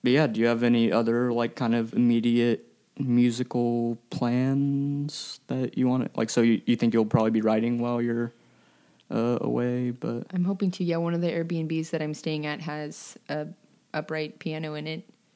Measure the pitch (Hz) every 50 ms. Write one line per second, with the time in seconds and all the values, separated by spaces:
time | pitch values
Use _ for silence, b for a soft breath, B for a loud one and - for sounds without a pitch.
0 | - 127 123 143 156 127 110 110 113 117 117 117 120 120 120 117 117 110 - 113
1 | 117 113 113 120 123 123 120 120 117 117 117 - 123 113 117 117 113 113 - 123
2 | 123 120 117 117 113 120 117 120 120 120 113 - - - _ _ _ _ _ -
3 | 143 127 120 123 123 123 113 120 127 - - 123 120 120 120 120 117 117 117 113
4 | _ _ - - 123 120 120 127 131 135 135 139 139 143 139 139 139 143 143 143
5 | 143 147 - - - - - - _ - - 131 131 - - - 127 127 127 127
6 | 120 - - - 117 113 - 123 117 117 113 107 - - 120 117 123 117 110 113
7 | 110 107 - 117 110 110 110 110 107 110 110 110 113 117 120 120 120 120 120 120
8 | 120 120 117 117 120 120 - b b b b b b b b b b b b b
9 | b _ - 113 113 120 123 - - 117 120 120 120 123 123 127 123 123 120 123
10 | - 117 117 120 - - 185 180 175 180 196 185 208 185 180 - 185 170 165 165
11 | 170 170 170 170 175 170 - 170 165 165 175 165 160 156 165 160 160 160 - 156
12 | 151 151 151 147 - 160 156 151 151 151 147 147 160 151 147 151 151 147 - -
13 | - - - - _ - - 151 151 156 165 _ _ _ _ _ _ _ - 156
14 | 156 - 160 156 156 151 - - - 170 156 156 160 156 151 151 151 156 160 160
15 | - _ _ _ _ _ _